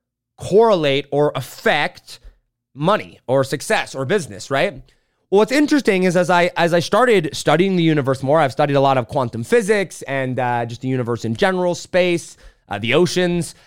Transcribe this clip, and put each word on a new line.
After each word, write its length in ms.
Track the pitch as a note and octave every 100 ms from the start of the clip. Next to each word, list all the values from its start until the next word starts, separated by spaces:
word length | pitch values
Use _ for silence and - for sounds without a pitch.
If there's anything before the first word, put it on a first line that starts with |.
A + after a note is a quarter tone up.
| _ _ _ _
correlate 720 | - F#3+ A3+ F#3+ D3+ C#3 C#3
or 220 | C#3+ D3 C#3
affect 840 | B2 - A3+ D#3+ D#3 - - - - - _ _ _ -
money 440 | D#3 G#3 E3+ - -
or 160 | C3+
success 520 | C3 D3+ - G#3 A#2+ C3+
or 100 | C3+
business, 460 | G3+ B2 F#2+ -
right?" 320 | C3+ F#3 C3 - _ _ _ _
Well, 100 | G3
what's 120 | G#3+
interesting 520 | C4+ D4+ D4 A3+ F#3+
is 120 | F#3 F3
as 140 | F3
I, 220 | F3 F3 -
as 200 | E3+ E3+
I 40 |
started 560 | - G3+ B3 G#3 D#3 -
studying 400 | - D#3 F#3+ F#3
the 60 |
universe 400 | E3 D3+ B2+ C3
more, 180 | C3 D#3
I've 120 | C#3+
studied 240 | - D3 C#3
a 40 |
lot 200 | C3+ C3+
of 80 | A#2+
quantum 360 | C#3 B2 A2+
physics 600 | A#2 A#3+ G3 G#3+ F#3+ -
and, 360 | - C3+ C3 B2+
uh, 280 | B2 A#2+ A#2+
just 140 | A#2
the 60 | B2+
universe 380 | C3 A#2 A#2+ A2+
in 100 | A2+
general, 380 | F#3+ F#3 F3+
space, 640 | E3+ - F3+ F3+ E3+ - - - - -
uh, 80 | G#2
the 160 | A2+
oceans, 600 | C3+ F3+ F3 F3+ F3 E3 -